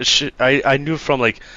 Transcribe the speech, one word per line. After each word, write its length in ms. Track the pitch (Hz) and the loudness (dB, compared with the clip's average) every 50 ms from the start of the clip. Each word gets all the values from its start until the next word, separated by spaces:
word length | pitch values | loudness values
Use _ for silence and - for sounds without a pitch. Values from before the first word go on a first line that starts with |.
sh-, 300 | 127 - - - 147 131 - - | -2 0 0 0 0 -2 -2 0
I, 240 | 123 131 139 143 - | 2 2 2 2 2
I 120 | 135 135 | 2 0
knew 200 | 139 143 156 160 | 0 0 -2 -6
from, 220 | 151 - - 143 127 | -4 -2 -2 0 2
like, 220 | 120 113 - - - - - | 0 0 -2 -4 -10 -20 -20